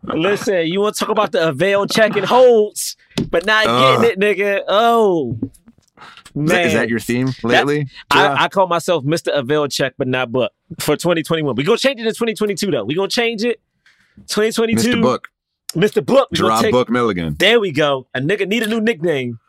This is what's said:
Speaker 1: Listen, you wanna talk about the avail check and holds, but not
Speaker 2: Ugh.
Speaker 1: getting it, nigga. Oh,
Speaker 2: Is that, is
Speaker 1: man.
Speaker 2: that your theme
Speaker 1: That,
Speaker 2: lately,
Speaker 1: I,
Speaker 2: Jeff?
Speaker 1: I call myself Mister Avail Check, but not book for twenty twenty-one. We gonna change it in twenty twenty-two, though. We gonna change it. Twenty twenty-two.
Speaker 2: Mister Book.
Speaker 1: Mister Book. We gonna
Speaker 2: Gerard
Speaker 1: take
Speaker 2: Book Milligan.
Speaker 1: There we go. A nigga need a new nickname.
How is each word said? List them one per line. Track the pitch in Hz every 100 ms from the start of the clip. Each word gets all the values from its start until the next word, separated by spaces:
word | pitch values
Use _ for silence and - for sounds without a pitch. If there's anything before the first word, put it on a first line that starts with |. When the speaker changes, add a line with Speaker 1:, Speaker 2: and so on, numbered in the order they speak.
Speaker 1:
Listen, | - 151 175 202 - 190 165
you | 185
wanna | 208
talk | - 202
about | 214 208
the | 190 160
avail | 135 190 202 196
check | - 214 202
and | 185
holds, | 247 254 233 208 - - - _ - -
but | 170 180
not | 214 214
Speaker 2:
Ugh. | 120 131 123
Speaker 1:
getting | 233 185
it, | 208 185
nigga. | 202 196 -
Oh, | 190 233 233 214 170 127 113
Speaker 2:
Is | - _ _ _ _ _ - - - - 151
that, | 180 170
is |
Speaker 1:
man. |
Speaker 2:
that | 117 113
your | 113
theme | - 120 131
Speaker 1:
That, | 127 117 127 143
Speaker 2:
lately, | 147 139 - -
Speaker 1:
I, | 147 190
Speaker 2:
Jeff? | 139
Speaker 1:
I | 170
call | 196 185
myself | 170 - 170 135
Mister | 160 -
Avail | 143 123 151 143
Check, | - 139 -
but | 131
not | 127 127
book | 123 113 _ _ 165
for | - 151
twenty | 170 170
twenty-one. | 151 165 151 117
We |
gonna | 147 226
change | 269 277
it | 226
in |
twenty | 208 233
twenty-two, | 214 214 190 208
though. | 143
We | 101 156
gonna | 196
change | - 233 226
it. | 240 - _ _ _ _ _ - -
Twenty | - 214
twenty-two. | 220 226 226 226
Speaker 2:
Mister | 240
Book. | - 117 - _ _ _ _ 170
Speaker 1:
Mister | 208 -
Book. | - 269 247
We | 165
gonna | 196
Speaker 2:
Gerard | 110
Speaker 1:
take | 110
Speaker 2:
Book | 120 120
Milligan. | 120 120 92 82 76
Speaker 1:
There | 180 233
we | 202
go. | 143 151 139 127
A | 127
nigga | 139 208 190
need | 226
a | 226
new | 226
nickname. | 220 185 170 143 127 117